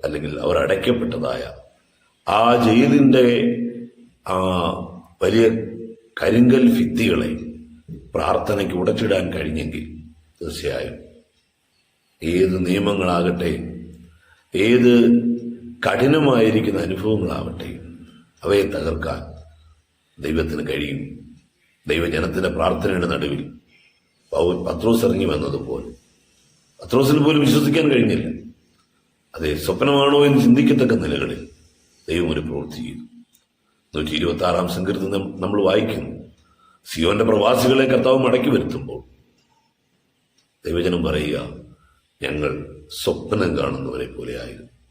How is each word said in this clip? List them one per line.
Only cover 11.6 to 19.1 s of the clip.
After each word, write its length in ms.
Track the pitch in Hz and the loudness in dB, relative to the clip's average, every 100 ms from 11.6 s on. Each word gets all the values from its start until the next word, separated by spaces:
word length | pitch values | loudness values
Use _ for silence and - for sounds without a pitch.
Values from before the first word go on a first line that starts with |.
| _ _ _ _ _ _ | _ _ _ _ _ _
ഏത് 440 | 80 87 92 92 90 | -2 2 2 2 0
നിയമങ്ങളാകട്ടെ, 1120 | 95 101 101 90 87 87 87 87 78 - - - - - _ _ _ _ | 0 0 0 0 0 0 0 -2 -4 -8 -12 -16 -20 -20 _ _ _ _
ഏത് 560 | 90 104 120 120 120 117 120 117 - - - - | 0 4 6 6 6 6 4 2 -4 -6 -14 -16
കഠിനമായിരിക്കുന്ന 1080 | - 95 98 131 156 143 123 110 107 104 98 | -6 -2 2 2 4 4 4 4 2 0 -2
അനുഭവങ്ങളാവട്ടെ, 1000 | 90 92 107 107 90 71 - - - 85 - - - - _ _ | -4 -4 -2 -2 -2 -6 -8 -10 -12 -14 -16 -20 -20 -20 _ _
അവയെ 180 | 82 101 | 0 2
തകർക്കാൻ 840 | 92 78 78 80 78 | 2 -2 -4 -4 -6